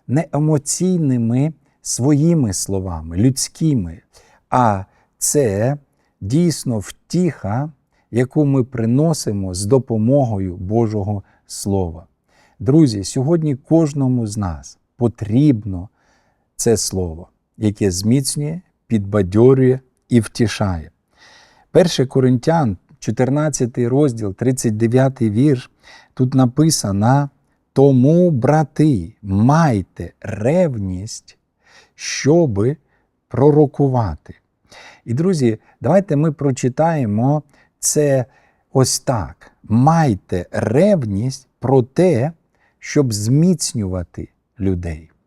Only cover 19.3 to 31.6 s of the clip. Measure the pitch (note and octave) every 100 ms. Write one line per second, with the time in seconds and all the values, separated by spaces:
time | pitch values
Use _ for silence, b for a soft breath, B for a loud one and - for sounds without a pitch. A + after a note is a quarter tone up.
19.3 | G#2 B2 C3+ B2+ C3 - _ - A#2+ A2
20.3 | - A2 - G#2 E2+ D2+ _ _ b b
21.3 | b b b b D3+ F3+ - C3 C#3 B2+
22.3 | B2+ D#3 E3 B2 F#2 _ _ - G#2+ B2+
23.3 | C#3+ D#3 - B2 B2+ A#2 C3+ D3 A2+ G#2
24.3 | F#2+ B2 B2+ A#2+ G#2+ A#2 B2+ C3+ C3 A2+
25.3 | G#2 D3 B2+ - _ b b b - B2+
26.3 | C3+ B2 C3+ D#3+ - G#2+ G2 A2 C#3 C#3
27.3 | _ _ _ _ - C#3 B2+ C3+ E3+ F3+
28.3 | C3+ C3 D#3 D3+ - D3+ A2 E2 - G2
29.3 | G2 A#2+ D#3 D#3 G#2 F#2 - F2 - -
30.3 | - A2+ F3 E3+ A#2 F#2+ F2+ G#2+ - -
31.3 | _ _ _